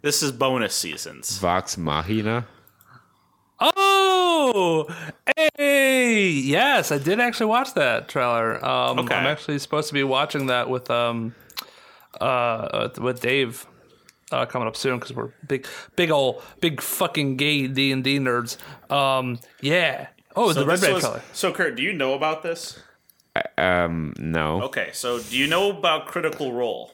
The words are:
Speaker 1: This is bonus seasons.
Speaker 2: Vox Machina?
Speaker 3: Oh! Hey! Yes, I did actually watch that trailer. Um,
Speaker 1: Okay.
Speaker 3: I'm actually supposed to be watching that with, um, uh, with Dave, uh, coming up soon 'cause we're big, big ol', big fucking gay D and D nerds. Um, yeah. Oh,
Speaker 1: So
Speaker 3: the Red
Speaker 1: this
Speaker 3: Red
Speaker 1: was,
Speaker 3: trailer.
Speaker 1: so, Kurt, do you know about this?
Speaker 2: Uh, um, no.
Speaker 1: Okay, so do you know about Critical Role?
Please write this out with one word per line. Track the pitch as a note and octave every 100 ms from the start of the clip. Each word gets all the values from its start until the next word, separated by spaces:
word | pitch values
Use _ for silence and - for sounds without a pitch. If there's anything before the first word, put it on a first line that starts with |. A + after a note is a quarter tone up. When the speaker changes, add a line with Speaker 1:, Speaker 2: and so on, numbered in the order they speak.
Speaker 1:
This | D3 C#3+
is | D3
bonus | A#2+ C3+ B2+ G#2+
seasons. | - F2 D2 - C#2 - F#2+
Speaker 2:
Vox | F#2 F2+ - -
Machina? | D#2+ D2+ E2 A2 G#2+ A#2 A#2 - _ _ _ - _ _ _ _ _ _
Speaker 3:
Oh! | B3+ F#4 G4 G4 F#4+ F#4 F4+ E4 C#4 G#3+ F3+ D#3+ D#3 E3 D#3+ - - - D#4 -
Hey! | C#4+ C#4 C4+ C4 B3 A3 G3
Yes, | D3 C3 D3+ C4+ C4 E3
I | D3
did | C#3 G#3
actually | A#3+ A#3 G#3+
watch | A3+ C4
that | - C3+ A2+ -
trailer. | C#3+ B2 A#2 A2+ A2
Um, | B2+ B2+ B2 B2+
Speaker 1:
Okay. | A#2+
Speaker 3:
I'm | G2+ C3
actually | D3 - C#3+
supposed | - D3+ D3
to |
be | C#3+
watching | C3+ C3 D3 D3 C3+
that | B2 A#2+
with, | B2+ B2+
um, | A#2+ A#2+ A#2 A2+ A#2 - - - - - - - -
uh, | C3 B2+ A#2+ A2+ - - A2+ -
with | A#2+ B2
Dave, | A#2+ C#3 B2 A#2 - - _ _ - _ -
uh, | C3 B2
coming | B2+ A2+
up | A2
soon | C3+ B2
'cause | -
we're | B2 A#2 - D3
big, | C3+ - - - -
big | F3
ol', | D3+ C3+ - - -
big | E3+ C#3
fucking | - - F3 D#3+ C#3+ C3
gay | C#3+ D3 C3
D | C3+ C#3
and | C3+
D | C3 C#3
nerds. | C3 A#2+ A#2 - - - -
Um, | C#3+ C3+ C3 B2+ A#2+ - _
yeah. | C3+ F3 D#3+ B2+ - _ _
Oh, | - A3+
Speaker 1:
So | D#3
Speaker 3:
the | C3+
Red | F#3
Speaker 1:
this |
Speaker 3:
Red | F3+
Speaker 1:
was, | -
Speaker 3:
trailer. | C3 - -
Speaker 1:
so, | - F#3
Kurt, | - E3+ A#2+
do |
you | D#3
know | F#3 C3
about | C#3 D#3 D#3
this? | E3+ E3 - - - _ _ _ _
Speaker 2:
Uh, | - - -
um, | F2+ F2+ E2+ E2 D2+ -
no. | D#2+ D#2+ D#2 E2
Speaker 1:
Okay, | C3 C3+ F2+
so | - B2 A#2+
do | G#2+ B2
you | C#3+
know | E3+ G3+
about | F3 E3+ D#3 -
Critical | F3 D#3 D3+ C#3
Role? | A#2+ A#2+ D#2 A2+